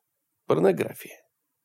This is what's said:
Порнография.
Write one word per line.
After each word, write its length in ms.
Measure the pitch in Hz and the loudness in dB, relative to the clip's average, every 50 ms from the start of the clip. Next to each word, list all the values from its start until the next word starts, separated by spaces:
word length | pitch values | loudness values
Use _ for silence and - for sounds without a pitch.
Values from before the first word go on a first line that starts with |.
| _ _ _ _ _ _ _ _ _ | _ _ _ _ _ _ _ _ _
Порнография. 760 | - 139 156 170 196 175 - - - - - - - - - _ _ _ _ _ _ _ _ | 0 0 4 4 2 2 2 -2 -6 -8 -14 -18 -20 -20 -20 _ _ _ _ _ _ _ _